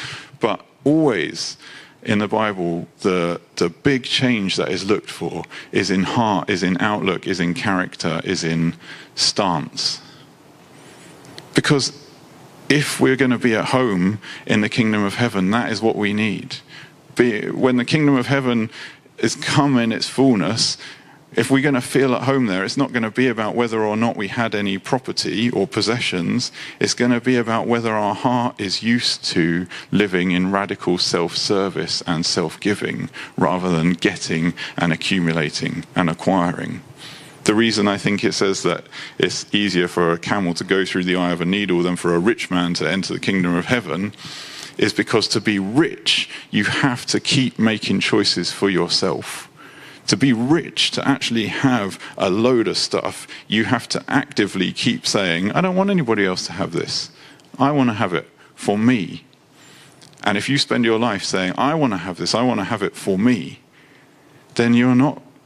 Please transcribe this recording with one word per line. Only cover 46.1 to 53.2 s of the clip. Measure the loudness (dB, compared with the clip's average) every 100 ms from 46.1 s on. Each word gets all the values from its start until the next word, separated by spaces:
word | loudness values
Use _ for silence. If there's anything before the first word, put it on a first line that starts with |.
| -2 -4 -12 -4
you | 0
have | 0 0 0 -2 -2
to | -2
keep | 0 0 0 0
making | 0 0 0 0
choices | 2 2 2 0 -4
for | 0 2
yourself. | 2 0 0 0 -2 -6 -12 -16 -20 -20 -20 -20 -10 -2
To | 2
be | 4
rich, | 2 2 2 0 -2 -2
to | 0 0
actually | 0 0 -2 -2
have | 0 2 2 -2 -6 -14 -2
a | 0
load | 4 4 4 2
of | -2
stuff, | -2 -2 -4 -8